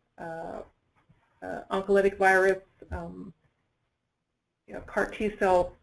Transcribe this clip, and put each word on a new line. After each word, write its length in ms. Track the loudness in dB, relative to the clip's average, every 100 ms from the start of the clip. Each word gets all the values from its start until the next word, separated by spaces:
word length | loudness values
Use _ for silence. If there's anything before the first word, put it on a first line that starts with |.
| _ -16
uh, 420 | -12 -10 -10 -12 -14 _ _ _ _ _ _ _
uh, 180 | -12 -12 -4
oncolytic 460 | -4 2 4 4 4
virus, 400 | 4 6 4 2 _ _ -14
um, 420 | -12 -12 -14 -16 _ _ _ _ _ _ _ _ _ _ _ _ _ -16
you 80 |
know, 60 | -14
car 260 | -6 -4 -4
T 260 | -2 -6 0
cell 360 | 4 4 2 -8